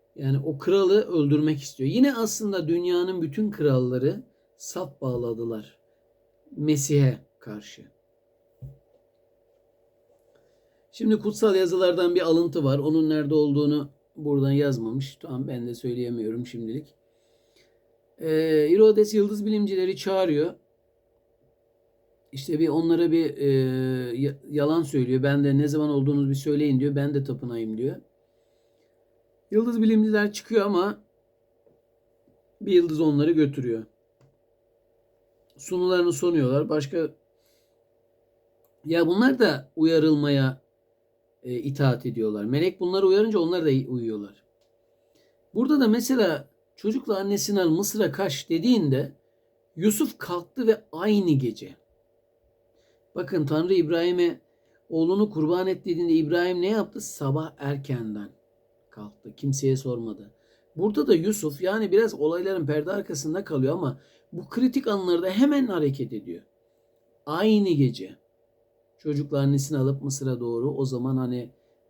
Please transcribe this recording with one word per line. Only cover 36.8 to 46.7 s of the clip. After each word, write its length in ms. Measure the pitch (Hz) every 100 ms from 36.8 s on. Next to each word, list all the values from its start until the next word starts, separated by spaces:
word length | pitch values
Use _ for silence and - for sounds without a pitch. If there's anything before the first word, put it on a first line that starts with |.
| 139 175 156 - _ _ _ _ _ _ _ _ _ _ _ _ _ _ _ _
ya 220 | 151 165 160
bunlar 320 | 185 247 254
da 340 | 214 135 - -
uyarılmaya, 840 | 160 165 156 151 143 139 131 131 _ _ _ _ _ _ _ _
e, 120 | 123
itaat 520 | 123 135 135 139 117 127
ediyorlar. 380 | 110 107 107
Melek 360 | 107 135 180 180
bunları 260 | 180 190 190
uyarınca 320 | 196 220 214
onlar 260 | 165 180
da 60 | 160 135 123
uyuyorlar. 540 | 123 113 107 101 - _ _ _ _ _ _ _ _ _ _ _
Burada 260 | 202 262 302
da 80 | 233
mesela 600 | 226 - 262 190 143 - _ _